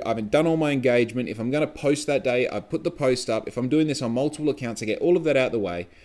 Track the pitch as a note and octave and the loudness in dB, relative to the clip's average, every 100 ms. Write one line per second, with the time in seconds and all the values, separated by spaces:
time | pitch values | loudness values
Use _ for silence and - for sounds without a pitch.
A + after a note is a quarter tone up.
0 | - A2+ G#2+ C#3+ E3 D#3+ D3+ C#3 B2 A#2+ | 0 -4 0 2 2 2 0 2 2 4
1 | A#2 B2 A2 G#2+ A#2 C#3+ D3+ - D3 D3 | 2 0 -4 -4 -2 -2 -2 -2 0 0
2 | - C#3 C3 B2 B2 G#2 - D#3+ E3+ - | 0 0 2 0 0 -2 -4 -4 -4 0
3 | C3 B2+ - A2 - - B2+ D3+ D#3 C3+ | 0 0 0 -4 -4 -4 0 2 2 0
4 | B2 A#2 D3 D3+ D3+ C3 A#2+ G#2+ G#2+ G#2 | -2 0 -2 -2 -2 -2 -4 -6 -4 0
5 | D#3+ F3+ D#3+ C3+ B2+ A#2 F#2+ F2 F2+ - | 2 2 4 2 2 0 -2 -4 -8 -14